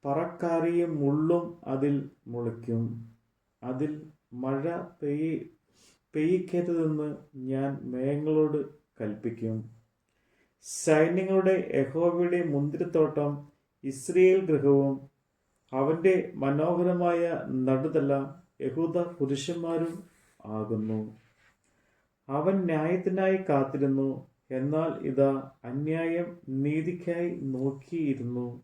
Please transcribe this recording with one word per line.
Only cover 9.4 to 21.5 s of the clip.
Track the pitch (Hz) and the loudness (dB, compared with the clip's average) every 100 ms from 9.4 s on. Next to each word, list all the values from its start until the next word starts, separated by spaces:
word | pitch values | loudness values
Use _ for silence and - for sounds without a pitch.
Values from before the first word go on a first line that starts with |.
| 110 110 110 - _ _ _ _ _ _ _ _ - | -4 -4 -6 -18 _ _ _ _ _ _ _ _ -14
സൈന്യങ്ങളുടെ | - - 151 160 180 185 190 185 190 - - | -4 2 4 4 2 2 2 4 2 2 0
യഹോവയുടെ | 135 147 170 170 175 175 170 | 0 2 2 2 0 2 0
മുന്തിരിത്തോട്ടം | 143 143 156 170 165 156 151 147 143 - _ _ _ 135 | 0 0 -2 0 2 2 2 -2 -2 -10 _ _ _ -10
ഇസ്രായേൽ | 131 - 175 185 190 185 | -8 0 6 8 6 4
ഗൃഹവും | 151 139 139 139 135 - _ _ _ _ _ _ 131 | 2 6 6 4 0 -8 _ _ _ _ _ _ -2
അവൻ്റെ | 139 160 185 185 - - | 0 4 4 4 0 -2
മനോഹരമായ | 135 143 160 175 180 175 175 175 170 160 - 127 127 | 0 2 2 2 2 2 2 2 0 -2 -4 -2 2
നടുതല | 131 151 160 139 139 135 - _ _ 131 | 2 2 0 2 0 -2 -10 _ _ -6
യഹൂദ | 131 165 175 175 - | -2 0 0 -2 -2
പുരുഷന്മാരും | 139 139 - 170 165 165 165 180 - _ _ _ 107 107 | -2 -2 -2 -4 -2 -2 -2 -6 -16 _ _ _ -8 -6
ആകുന്നു. | 107 113 110 110 107 - _ _ _ | -2 -2 -2 -4 -6 -12 _ _ _